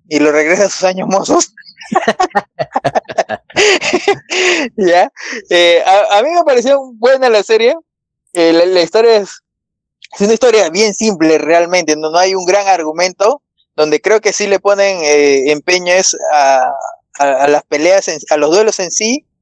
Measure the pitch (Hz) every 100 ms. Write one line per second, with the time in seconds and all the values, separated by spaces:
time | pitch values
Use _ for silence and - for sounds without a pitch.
0 | - 151 151 151 156 185 196 - 190 185
1 | - 196 226 294 - _ - - - -
2 | 339 - 370 202 - - - - - 214
3 | - - - 107 _ - 415 370 - 349
4 | - 392 - 349 370 349 262 - 185 175
5 | 226 - - 247 196 175 175 170 - 190
6 | 202 202 269 349 311 254 233 277 262 226
7 | 240 269 254 214 190 220 226 330 - _
8 | _ _ _ - 165 165 175 185 165 214
9 | 233 220 196 - _ _ _ _ _ _
10 | - - 202 226 254 220 175 170 214 196
11 | 220 185 160 156 147 170 170 180 156 151
12 | 156 165 185 190 180 196 196 180 156 160
13 | 180 180 202 285 _ _ _ - 151 151
14 | 190 214 214 - 202 190 196 202 196 185
15 | 151 147 143 139 135 147 147 180 180 180
16 | 185 - - 151 135 135 127 135 - -
17 | _ - 143 135 143 147 - 147 160 196
18 | 190 156 - 151 147 175 220 196 180 175
19 | 220 277 - _